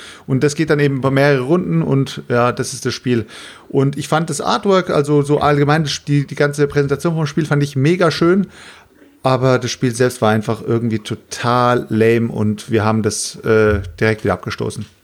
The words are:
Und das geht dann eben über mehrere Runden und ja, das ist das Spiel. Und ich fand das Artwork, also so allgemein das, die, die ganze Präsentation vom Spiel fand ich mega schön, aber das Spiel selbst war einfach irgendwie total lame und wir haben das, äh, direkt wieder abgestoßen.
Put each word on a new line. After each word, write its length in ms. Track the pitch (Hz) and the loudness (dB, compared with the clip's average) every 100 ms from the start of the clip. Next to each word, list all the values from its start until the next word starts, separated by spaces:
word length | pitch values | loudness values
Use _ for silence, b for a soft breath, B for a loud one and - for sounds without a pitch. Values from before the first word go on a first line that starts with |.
| B B B | B B B
Und 180 | 135 | 0
das 120 | 147 147 | 0 0
geht 160 | 151 | 0
dann 80 | 147 | 2
eben 180 | 143 135 | 2 0
über 140 | 135 | 0
mehrere 300 | 135 143 139 | 2 4 2
Runden 380 | 127 180 - 165 | 2 0 0 -2
und 400 | 147 135 135 - - | 0 0 -2 -6 -2
ja, 220 | 120 120 | 0 0
das 220 | 120 120 | 0 -6
ist 120 | 123 123 | -6 -6
das 100 | - | -4
Spiel. 300 | 131 117 104 B B B B | -2 -2 -2 B B B B
Und 260 | 135 135 143 | 0 0 -2
ich 100 | - | -2
fand 220 | 156 165 | -2 -2
das 100 | - | -4
Artwork, 480 | - - 202 190 180 | -2 0 2 2 2
also 320 | - 143 147 | 0 2 2
so 180 | 143 147 | 2 2
allgemein 440 | 143 147 143 156 | 2 2 2 2
das, 200 | 143 - | 0 -6
die, 220 | - 143 135 | -2 0 0
die 100 | 135 | 0
ganze 320 | 147 143 143 | 0 2 0
Präsentation 460 | 143 139 139 175 | 0 0 0 -2
vom 140 | 160 147 | -2 -2
Spiel 180 | 175 151 | -2 0
fand 160 | 143 | 0
ich 140 | 143 131 | 0 0
mega 340 | 143 180 165 | 2 2 2
schön, 380 | - 170 190 180 B B B B _ - _ | 2 2 2 0 B B B B _ -20 _
aber 380 | 131 127 131 123 | -2 2 2 2
das 100 | 120 | -2
Spiel 220 | - 127 | -2 -4
selbst 280 | 117 127 - | 0 0 2
war 100 | 107 | 0
einfach 300 | 110 107 110 - | 2 0 -4 -2
irgendwie 340 | 117 117 110 | -2 0 -4
total 840 | - 110 - - 120 123 120 123 117 | -6 -10 -10 -6 -2 2 2 0 0
lame 400 | 110 113 117 113 | 2 4 4 0
und 420 | 113 107 104 - | -2 -2 -2 -2
wir 120 | 110 | 0
haben 200 | 110 110 | 0 0
das, 320 | 104 - - - | 0 -4 -8 -6
äh, 440 | - 110 107 104 - - | 0 2 4 2 -4 -2
direkt 240 | 110 107 | 0 0
wieder 100 | 101 | -2
abgestoßen. 520 | 90 - - 113 - 104 _ | -2 -4 -6 -6 -8 -14 _